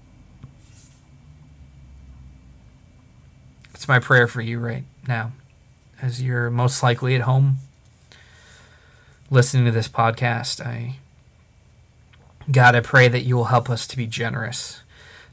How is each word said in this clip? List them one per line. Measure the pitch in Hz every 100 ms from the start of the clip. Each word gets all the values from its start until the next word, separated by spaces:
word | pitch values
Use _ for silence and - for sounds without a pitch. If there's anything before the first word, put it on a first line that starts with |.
| - - - - - - - - - - _ - - - - - - - 67 - - - - - - - - - _ _ _ _ - - - - -
It's | - -
my | 127
prayer | - 131 117
for | 120
you | 113 117
right | 117 120 131 _ -
now, | 117 113 - _ _ _ _ _ -
as | 127 120
you're | 127 123 120
most | 120 127 -
likely | 127 120 127 127
at |
home | 127 131 139 135 - _ _ _ _ - - - - - - - _ _ _ _ -
listening | 131 127 131 120
to |
this | 113 110
podcast. | - 113 113 123 113 - -
I, | 117 117 120 135 - _ _ _ _ _ _ _ _ _ _ _ _ _ -
God, | 131 123 120
I |
pray | - 135 123
that | 123
you | 123 123
will | 113
help | 127 -
us | 113 -
to | 127
be | 117
generous, | 113 113 113 113 131 - - - - - - -